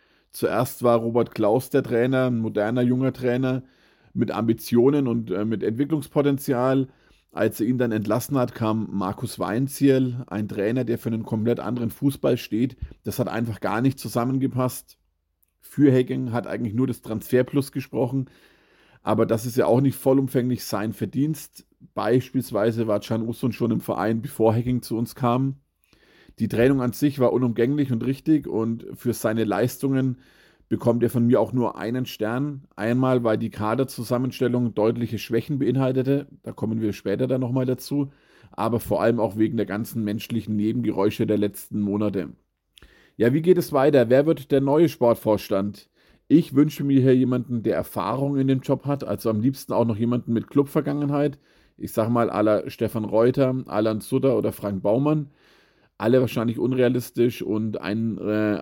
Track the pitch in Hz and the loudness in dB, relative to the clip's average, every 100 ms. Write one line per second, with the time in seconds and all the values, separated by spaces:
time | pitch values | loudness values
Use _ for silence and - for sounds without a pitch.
0 | _ _ _ - 117 104 127 - 120 117 | _ _ _ -6 -2 0 -2 0 2 2
1 | 117 117 113 - 107 117 - 143 135 120 | 2 0 0 0 2 2 2 0 0 0
2 | 123 131 127 120 110 104 104 123 123 127 | 2 2 0 0 -2 -2 0 2 2 2
3 | 131 131 127 123 131 131 131 _ _ _ | 0 -2 -2 0 0 -2 -6 _ _ _
4 | _ - 117 87 117 117 - 120 123 147 | _ -4 -2 0 0 0 0 4 4 4
5 | 135 117 110 92 107 110 98 113 143 151 | 0 -2 -4 -4 -2 -2 -2 -2 -2 -4
6 | 135 - 143 139 - 123 127 135 135 _ | -4 -2 0 0 0 0 2 0 -2 _
7 | _ _ _ - 110 - 113 127 120 107 | _ _ _ -2 -2 0 -2 0 0 -2
8 | 98 110 - 135 123 - 110 110 107 98 | 0 -2 -2 -2 -2 -2 -2 -2 -4 -4
9 | 95 - 117 - 87 110 135 - 139 131 | -4 -6 -8 -6 -4 -2 -2 2 4 4
10 | 127 123 127 101 107 107 101 123 120 117 | 2 -4 -8 -6 -6 -2 0 0 -2 -4
11 | 123 113 113 113 110 120 92 120 120 - | -4 -6 -4 -2 0 -2 -2 -4 -4 -2
12 | 143 139 - 127 - 107 127 - - - | -2 0 0 0 -2 -2 -2 -4 -14 -12
13 | - 101 120 107 117 104 101 104 135 135 | -8 -4 -4 -2 -4 -4 -4 0 0 -2
14 | 113 120 120 131 131 127 127 - - _ | -4 -2 0 0 -2 0 -2 -4 -14 _
15 | _ _ _ _ _ _ - - 143 131 | _ _ _ _ _ _ -8 2 6 6
16 | 127 131 131 117 - 101 117 107 131 120 | 2 -2 -4 -4 -4 -6 -4 0 -2 -2
17 | - 110 - 123 127 143 139 - - 123 | -6 -8 0 0 2 0 -2 -6 -6 -2
18 | 123 131 131 _ _ _ _ _ _ _ | -2 -2 -6 _ _ _ _ _ _ _
19 | - 107 95 110 120 120 90 120 139 - | -2 0 2 0 -2 0 4 4 2 0
20 | - 135 135 135 123 123 - 104 107 - | 2 2 2 0 -2 -4 -6 -6 -6 -4
21 | 107 - 147 156 - - - _ - - | -6 -2 -2 -4 -10 -20 -20 _ -14 -6
22 | 104 127 - 131 120 107 110 113 110 104 | 0 2 0 -4 -2 0 0 0 0 -2
23 | - 113 113 117 127 - 117 113 - - | -2 -4 -4 -4 -4 -2 -2 -2 -2 -2
24 | 104 113 123 - 110 110 120 127 - 110 | -2 -2 -4 2 4 4 0 -2 -4 -4
25 | 117 - 123 123 135 135 _ _ _ _ | -6 -2 0 0 0 -4 _ _ _ _
26 | _ _ _ - 110 107 127 139 123 - | _ _ _ -6 -2 4 4 4 0 0
27 | 147 139 123 120 127 110 120 147 135 117 | -2 2 2 2 0 0 0 0 -2 -2
28 | 120 135 - 156 - 101 113 117 - - | -2 -2 0 0 0 -2 -2 -4 -8 -8
29 | 123 110 113 110 107 95 123 - 139 135 | -4 -2 -2 0 0 2 0 -2 -2 0
30 | 131 123 _ _ _ _ - 107 120 117 | 0 -2 _ _ _ _ -6 -2 0 2
31 | 117 117 117 117 110 127 120 - 101 127 | 2 2 4 4 2 0 -2 -2 -4 -4
32 | 127 - 107 120 147 139 - - 107 123 | -6 -6 -4 -2 -4 -8 -14 -6 0 2
33 | 131 127 120 110 113 - 107 120 131 - | 4 2 2 0 -2 -4 -2 0 -2 -4
34 | 117 123 131 - 123 123 120 107 107 117 | -4 -2 -2 -2 0 0 0 2 0 0
35 | 120 110 - - - 143 139 127 131 131 | -2 -4 -4 -4 -2 -2 0 0 0 0
36 | 127 139 143 - - - 107 113 110 98 | 0 0 -2 -14 -16 -8 -4 -2 -2 -4
37 | - 104 127 131 127 131 127 127 - 143 | -4 -2 0 -2 -2 -2 0 -2 -4 -4
38 | 139 - _ _ - - 107 117 - 92 | -4 -8 _ _ -16 -4 -2 -2 0 2
39 | 107 117 107 101 110 120 104 101 120 120 | 2 2 0 2 0 0 -2 -4 -6 -4
40 | 107 107 - 117 107 107 104 117 120 - | -4 -4 -4 -6 -2 -2 0 0 -2 0
41 | 101 - 113 104 104 - - 104 104 101 | 0 0 0 0 -2 -4 -8 -4 -2 0
42 | 107 95 80 - _ _ _ _ - _ | -2 -2 -6 -10 _ _ _ _ -20 _
43 | _ - 117 139 165 180 170 143 135 143 | _ 0 2 4 4 4 2 2 4 6
44 | 113 127 147 165 - 139 139 147 165 135 | 6 4 4 0 2 2 4 4 4 4
45 | 120 113 - 104 - 98 101 101 - _ | 2 4 2 0 0 -2 -2 -6 -16 _
46 | _ _ - 156 - 135 151 - 143 135 | _ _ 4 4 4 2 2 2 2 4
47 | 127 127 123 127 123 120 110 85 - - | 6 4 4 0 -2 -4 -2 -2 -4 -4
48 | 90 123 139 139 135 131 131 135 139 139 | -2 -2 -2 0 2 0 0 -2 -2 -4
49 | - 104 117 110 120 135 - 110 117 104 | -4 -4 -2 0 0 -2 -2 0 0 0
50 | 117 120 - 113 - 139 143 160 147 147 | 0 -2 -2 -4 0 0 2 0 -2 -2
51 | 143 143 147 139 _ _ _ - - - | -2 0 0 -2 _ _ _ -14 -6 -2
52 | 110 120 117 95 107 107 - - 113 120 | 0 2 2 2 2 2 0 -4 -4 -2
53 | 104 104 120 131 131 131 - 92 110 110 | -2 2 4 4 2 0 -4 -2 0 -2
54 | - 135 135 113 104 - 104 98 101 113 | -2 0 2 2 0 -4 -6 -4 0 2
55 | 147 156 143 _ _ _ _ _ _ - | 2 0 -2 _ _ _ _ _ _ -4
56 | 107 127 127 - 117 113 110 127 120 127 | 2 4 4 0 -2 0 0 2 2 0
57 | 117 - 120 113 - 107 110 104 85 107 | -2 0 0 0 -4 -2 -4 -4 -4 -2
58 | 113 104 95 107 107 101 | -2 -4 -2 0 0 -2